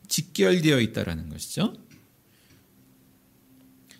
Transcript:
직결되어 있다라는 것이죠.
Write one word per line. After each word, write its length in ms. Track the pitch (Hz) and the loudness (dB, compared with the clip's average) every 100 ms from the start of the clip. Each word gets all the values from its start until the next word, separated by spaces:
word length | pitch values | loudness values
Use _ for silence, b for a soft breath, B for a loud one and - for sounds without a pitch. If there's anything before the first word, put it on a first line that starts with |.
| - | -6
직결되어 720 | - - - 190 180 156 135 | -6 -4 0 2 4 4 4
있다라는 480 | 113 113 87 80 80 | 2 -2 -6 -6 -8
것이죠. 460 | 78 - - 214 - - - _ _ _ b b b b _ _ _ _ _ _ _ _ _ _ _ - | -12 -10 -4 -4 -4 -20 -20 _ _ _ b b b b _ _ _ _ _ _ _ _ _ _ _ -20